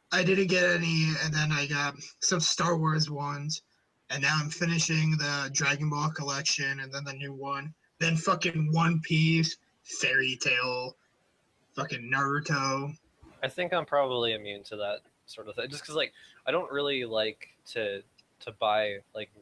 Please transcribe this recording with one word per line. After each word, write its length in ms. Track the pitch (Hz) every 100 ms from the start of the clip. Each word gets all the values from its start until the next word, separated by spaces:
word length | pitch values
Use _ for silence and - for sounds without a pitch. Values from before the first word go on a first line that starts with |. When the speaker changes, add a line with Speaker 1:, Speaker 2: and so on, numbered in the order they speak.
| _
Speaker 1:
I 120 | 180
didn't 240 | 180 190 190
get 180 | 180 180
any, 400 | 175 170 160 160 156
and 100 | 160
then 200 | 151 156
I 140 | 151 143
got 280 | 147 147 143 - -
some 220 | - 185
Star 360 | 160 - 160 170
Wars 320 | 160 156 151
ones, 520 | 147 143 143 147 156 - _ _ _ -
and 120 | 135
now 160 | 139 156
I'm 120 | 151
finishing 640 | - 170 170 160 160 156
the 380 | 156 143 147 135
Dragon 360 | 139 147 143 151
Ball 200 | 143 151
collection, 720 | 156 139 139 151 - 156 143
and 100 | 135
then 120 | 139 143
the 80 |
new 180 | 135 139
one, 420 | 135 139 139 147 - _ _
then 180 | 165 160
fucking 560 | 196 175 175 165 151
One 260 | 160 165 165
Piece, 560 | 160 156 160 165 160 - _ _
Fairy 540 | - - - 131 131 131
Tail, 560 | 139 127 127 127 127 - _ _ _ _ _ _ _ -
fucking 340 | - 127 117
Naruto. 800 | 135 139 143 147 151 135 135 139 156 _ _ - -
Speaker 2:
I 60 | 135
think 260 | - 175
I'm 120 | 175 151
probably 480 | 143 135 123 117
immune 300 | 110 104 101 101
to 100 | 107
that 240 | 101 104 - _ -
sort 200 | - 107
of 80 | 104
thing, 140 | 123
just 160 | 143 -
'cause, 80 | 151
like, 160 | 135 - - - -
I 60 |
don't 180 | 156 180
really 360 | 139 143 139 120
like 420 | 110 110 107 - _ -
to, 360 | 120 107 98 - _ _ _
to 100 | -
buy, 460 | 107 110 107 107 98 - 110
like, 140 | 107 107